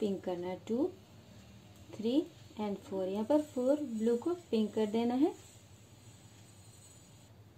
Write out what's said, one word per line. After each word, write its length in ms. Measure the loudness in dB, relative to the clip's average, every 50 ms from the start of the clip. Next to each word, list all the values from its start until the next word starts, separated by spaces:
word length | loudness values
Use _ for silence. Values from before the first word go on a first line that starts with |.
पिंक 220 | -2 -2 -2 -2 -4
करना 220 | -6 -4 -4 -4
है, 120 | -6 -6 -6 -4 -2
टू, 220 | 0 0 0 0 -2 -6 -20 -20 -20 -20 -20 -20 -20 -20 -20 -20 -20 -20 -20 -20 -20 -20 -20 -16 -8
थ्री 280 | -4 0 2 2 2 2 0 -4 -20 -20 -14 -8 -6
and 180 | -4 -4 -4 -6
फ़ोर। 300 | -8 -6 -4 -4 -2 -2
यहाँ 160 | -2 -2 2
पर 180 | 4 4 4 2
फोर 360 | 0 -2 0 2 4 2 2
ब्लू 340 | 0 -2 -2 0 2 2 2
को 180 | 2 0 -2 -4 -4 -4 0
पिंक 220 | 2 2 2 2 2
कर 120 | 0 0 2
देना 260 | 2 0 0 2 2
है। 180 | 2 2 2 2 -2 -12 -20 -20 -20 -20 -20 -20 -20 -20 -20 -20 -20 -20 -20 -20 -20 -20 -20 -20 -20 -20 -20 -20 -20 -20 -20 -20 -20 -20 -20 -20 -20 -20 -20 -20 -20 -20 -20 -20 -20 -20 -20 -20